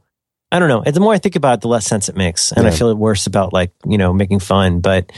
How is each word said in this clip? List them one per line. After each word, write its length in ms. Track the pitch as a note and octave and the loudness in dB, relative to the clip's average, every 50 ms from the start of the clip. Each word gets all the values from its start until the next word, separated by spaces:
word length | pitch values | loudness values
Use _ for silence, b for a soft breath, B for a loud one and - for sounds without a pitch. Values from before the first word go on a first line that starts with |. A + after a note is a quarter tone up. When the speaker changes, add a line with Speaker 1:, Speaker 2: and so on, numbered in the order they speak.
| _ _ _ _ _ _ _ _ _ _ | _ _ _ _ _ _ _ _ _ _
Speaker 1:
I 80 | - F3+ | 0 0
don't 100 | F3+ D#3 | 2 2
know. 200 | B2 G#2+ - D3+ | 2 2 0 0
The 100 | C#3+ F3+ | 0 2
more 120 | G3+ A3 G#3+ | 2 2 2
I 40 | |
think 180 | F#3 - G3+ - | 2 0 -2 -2
about 200 | F3+ C#3+ C3+ B2 | 0 0 0 0
it, 60 | G#2 | 0
the 60 | - | 0
less 180 | A#2 A#2+ A2+ - | -2 -2 -2 -2
sense 220 | - A#2 G#2 - | -2 -4 -4 -4
it 80 | - - | -4 -4
makes. 360 | F#2 F#2+ E2+ E2 - - - - | -2 -2 -2 -2 -4 -4 -2 0
And 120 | A2+ A#2 | 2 2
I 40 | A2 | 2
Speaker 2:
Yeah. 60 | E2 | 2
Speaker 1:
feel 180 | D#2 B2 A#2 G#2+ | 2 0 0 0
worse 320 | G#2+ G#2+ A2 G#2 F#2 - | 0 0 0 0 0 -2
about, 240 | G2 - - F#2+ - | 0 0 0 0 0
like, 200 | F#2+ F#2 F2+ F2 - _ - | 0 -2 -2 -2 -6 _ -6
you 120 | - G#2 | -2 0
know, 160 | G#2 F#2+ F2+ F2+ | 0 2 2 2
making 260 | G2 G2+ F#2 G2+ G2 | 0 0 0 -2 -2
fun. 400 | - - F#2+ G2 G2 F#2 F2 F2 | -2 0 0 2 2 2 0 0
But, 320 | E2+ F#2+ F#2+ F#2 F2+ B B | 0 0 0 0 -2 B B